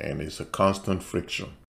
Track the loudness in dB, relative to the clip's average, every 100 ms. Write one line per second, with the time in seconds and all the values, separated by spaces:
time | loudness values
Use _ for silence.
0 | -4 -2 -4 -6 -4 4 4 4 0 -2
1 | 0 -2 -2 -4 -6 -12